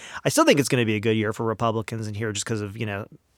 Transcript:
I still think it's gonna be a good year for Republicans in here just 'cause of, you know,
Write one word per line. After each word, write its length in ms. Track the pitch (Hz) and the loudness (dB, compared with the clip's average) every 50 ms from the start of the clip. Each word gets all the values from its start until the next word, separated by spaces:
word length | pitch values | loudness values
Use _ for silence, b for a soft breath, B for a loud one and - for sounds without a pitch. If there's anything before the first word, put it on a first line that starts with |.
| B B B B B | B B B B B
I 60 | 139 | 2
still 140 | - 294 330 | 4 6 6
think 120 | 311 214 143 | 6 6 6
it's 120 | 131 - | 4 4
gonna 160 | 139 123 117 | 2 2 4
be 100 | 110 107 | 2 2
a 40 | 107 | 2
good 160 | 101 113 110 | 2 2 2
year 160 | 110 104 107 | 2 0 -2
for 120 | 110 - 117 | -2 -2 -4
Republicans 640 | 113 107 - 117 117 107 113 107 - 117 113 110 107 | -4 -2 0 0 0 0 -2 -4 -6 -8 -8 -8 -8
in 60 | 104 | -6
here 180 | 104 117 107 | -4 -4 -4
just 140 | 101 98 - | -4 -4 -4
'cause 160 | - 113 104 | -4 -4 -4
of, 140 | 104 98 101 | -4 -8 -8
you 100 | 113 113 | -8 -6
know, 200 | 107 101 98 110 - - - _ _ _ | -6 -6 -8 -10 -12 -16 -20 _ _ _